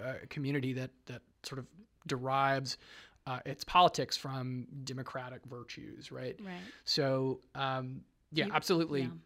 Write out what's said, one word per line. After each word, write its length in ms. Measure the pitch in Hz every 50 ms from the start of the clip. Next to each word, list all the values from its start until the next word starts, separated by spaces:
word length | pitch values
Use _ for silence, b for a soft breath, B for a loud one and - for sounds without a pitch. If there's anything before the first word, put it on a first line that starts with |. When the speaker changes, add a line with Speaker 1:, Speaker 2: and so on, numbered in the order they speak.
| 110
Speaker 1:
uh, 100 | 131 127 - - -
community 440 | - 151 135 135 147 143 127 131 123
that, 180 | 127 127 - - _ _
that 140 | - 123 120 - _ _ _ -
sort 160 | - 135 131
of 60 | 120 - - 180 220 _ _ _ -
derives 680 | 165 139 123 127 131 135 135 139 135 135 135 135 127 - B B B B B B B B _ -
uh, 120 | 135 127 127 -
its 180 | 139 127 - -
politics 520 | - - 180 180 165 - 151 131 - -
from 480 | - - 139 139 131 127 127 127 123 120 - 147 139 131
democratic 560 | 135 127 131 127 - - 131 123 127 127 120 -
virtues, 680 | 123 120 120 117 - - - 120 - - - - -
right? 240 | 135 127 127 123 - - 202
Speaker 2:
Right. 120 | 190 180 180 185 254 B B B
Speaker 1:
So, 560 | - - 156 139 135 135 131 131 131 131 - - _ -
um, 480 | 139 135 135 131 131 127 127 131 127 - _ _ _ _ _
yeah, 140 | 151 156 139
Speaker 2:
You, 40 | - 156
Speaker 1:
absolutely. 480 | 151 - - 180 165 165 151 147 139 131
Speaker 2:
yeah. 40 | 120 165 - -